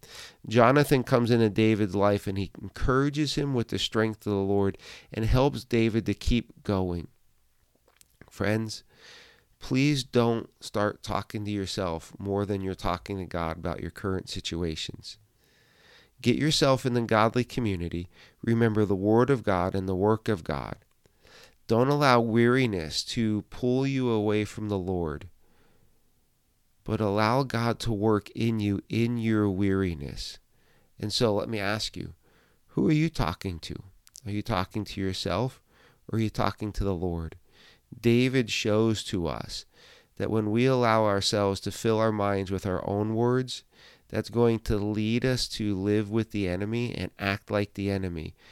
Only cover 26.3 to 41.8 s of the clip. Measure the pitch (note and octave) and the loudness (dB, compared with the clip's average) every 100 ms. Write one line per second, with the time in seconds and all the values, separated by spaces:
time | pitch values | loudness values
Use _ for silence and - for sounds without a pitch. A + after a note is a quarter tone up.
26.3 | _ _ _ _ _ - G#2+ G#2+ G#2 G#2+ | _ _ _ _ _ -6 -2 0 2 2
27.3 | B2+ C3 A#2 A#2 A2+ A#2 G#2 A2 G#2 - | 2 0 -2 -2 -2 -2 0 2 2 -2
28.3 | - A2+ A2 G#2 G2 - A2 A#2 A#2+ A2+ | -4 -2 0 0 0 -2 -2 0 0 0
29.3 | G#2+ G#2 F#2 G2+ F#2+ F#2+ D2+ C#2 - - | 2 2 2 0 2 0 -4 -8 -10 -12
30.3 | - _ _ _ _ _ - G#2 - A#2 | -14 _ _ _ _ _ -10 -4 0 2
31.3 | G2+ A#2 A2 G2 G#2+ - F#2 E2+ - _ | 2 -2 -4 -4 -4 -6 -8 -12 -14 _
32.3 | _ _ _ _ - F#3+ D#3 D#3+ - E2+ | _ _ _ _ 0 2 4 2 0 -2
33.3 | - G2 E2+ - - - - _ - G2 | -4 -8 -8 -10 -12 -14 -20 _ -16 -8
34.3 | G#2 - F#2 F#2 G#2+ G2 - F#2+ F#2 F#2+ | -6 -2 -2 -2 -6 -6 -4 -4 -4 -2
35.3 | F2+ C3 - _ _ _ _ - A2 A2 | -2 -2 -6 _ _ _ _ -6 -2 -2
36.3 | - G2+ - G#2+ - G2 F2+ F2+ E2+ D#2+ | -2 -2 -4 -6 -2 -2 -2 -2 -4 -6
37.3 | - _ _ - _ _ A2+ A#2 A#2+ B2+ | -12 _ _ -20 _ _ -2 4 4 4
38.3 | C3 G#2+ - A2 G#2+ A2+ G#2+ - F#2+ D#2+ | 2 0 -2 2 4 4 0 -2 -4 -2
39.3 | A#1 - - - _ - - _ - G2+ | -4 -8 -12 -14 _ -20 -20 _ -8 -2
40.3 | A2 G#2+ A2+ C3 B2+ A#2+ A2 G#2+ G2 - | 0 0 2 2 4 4 4 4 2 0
41.3 | G#2+ G2 G2 G2+ - | 0 0 0 -6 -2